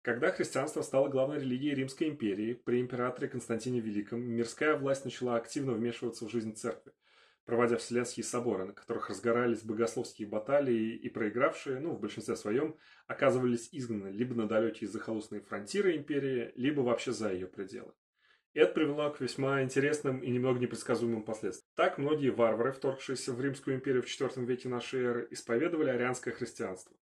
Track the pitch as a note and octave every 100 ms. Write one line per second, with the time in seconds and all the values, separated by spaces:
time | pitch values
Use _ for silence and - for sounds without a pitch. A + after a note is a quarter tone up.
0 | - A#2 D#3+ - - C3 D3+ D3+ - C3+
1 | C#3 C3 C3+ D3 C3 B2+ D3 C3+ C3 -
2 | D#3 D3 G#2+ G2 A2 A#2+ - B2 B2 B2
3 | B2 - C3 B2 - A2+ B2+ B2 A2 G#2
4 | G2+ A#2+ A#2+ A#2 A2+ - D3+ D3 C3+ C3+
5 | C3 - B2 A#2+ - D3 C3+ A2 A#2+ A#2
6 | A#2+ - G#2+ A#2 A2 G#2+ A#2 - - _
7 | _ _ _ _ - A#2 A#2+ A#2 - A#2+
8 | A#2+ - G#2+ B2 A#2+ F#2+ F#2+ - - -
9 | - F#2+ A#2 A#2 A#2+ G#2+ A2 G#2+ A2+ -
10 | - - G#2 G#2+ G#2+ C#3+ C3+ A#2 A2 A2+
11 | A#2 - G#2+ A2+ C#3+ - C#3 C3 E3 A2
12 | G#2 - - G#2+ G#2 A#2+ D#3 - - -
13 | - A#2+ C3+ B2 B2 A#2+ - D3+ A#2+ G#2
14 | G2 G2 B2 A#2 G#2 A2 A2+ G#2+ G2+ G#2
15 | - A2 - G#2 - G#2 G2+ G3 G3 D#3
16 | C#3 C#3+ C3+ B2+ A2+ - B2+ C#3+ B2 A#2
17 | - G#2+ G#2+ F#2 F#2 - F#2+ G#2 - _
18 | _ _ _ _ _ D3 D#3 E3+ D3+ D3
19 | D3 - B2 - C3+ C#3 C3 C#3 C#3 D3
20 | C#3 C3 C3 B2 B2+ B2 A#2+ A#2 - A#2
21 | A#2 A2 G#2+ G#2+ G2+ - _ - E3+ -
22 | C#3+ D3+ C3+ G#2 A#2 A2 B2+ C3+ C3+ C3
23 | - B2+ - B2 C3+ C3+ - C3 C#3+ B2+
24 | A#2+ - B2+ C3 A#2+ B2 B2+ A#2+ - C3+
25 | B2 A#2+ A#2 - - A#2 E3+ D#3+ C#3 A#2+
26 | B2 B2 B2+ - A#2+ - G#2 F#2 - _